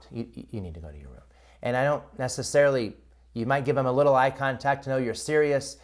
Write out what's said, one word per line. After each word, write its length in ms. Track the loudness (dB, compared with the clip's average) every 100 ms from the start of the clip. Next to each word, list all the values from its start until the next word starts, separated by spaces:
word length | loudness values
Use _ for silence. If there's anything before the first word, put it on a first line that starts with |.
| -12
You, 160 | -12 -10
you, 120 | -12 -12
you 100 | -12
need 120 | -10
to 40 | -12
go 120 | -14
to 60 | -16
your 120 | -20
room. 120 | -20 _ _ _ _
And 140 | -4
I 80 | 0
don't 200 | 0 0 -6 -8
necessarily, 800 | -6 -4 0 4 4 4 -2 -8 -20 _ _
you 120 | -6
might 200 | 0 0
give 100 | 2
them 100 | 0
a 60 | 2
little 240 | 4 6
eye 160 | 6 4
contact 540 | 2 -4 -2 -2 -2
to 40 | -2
know 80 | -2
you're 160 | -2
serious 640 | -4 0 2 4 2 -2 -14